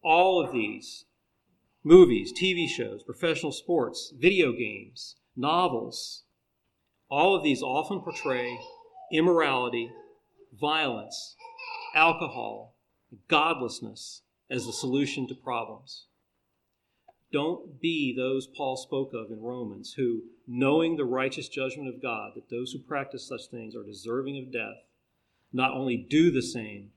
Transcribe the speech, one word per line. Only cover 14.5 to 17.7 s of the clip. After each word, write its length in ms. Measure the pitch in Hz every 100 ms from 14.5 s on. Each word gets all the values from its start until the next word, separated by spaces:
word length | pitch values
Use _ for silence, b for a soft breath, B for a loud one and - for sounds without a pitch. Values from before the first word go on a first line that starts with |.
| 127 113
the 60 |
solution 540 | - 135 135 135 143 127
to 80 |
problems. 720 | 131 135 120 110 107 - - _ _ _ _ _ _ _ _ _ _ - _ _
Don't 480 | 143 151 180 180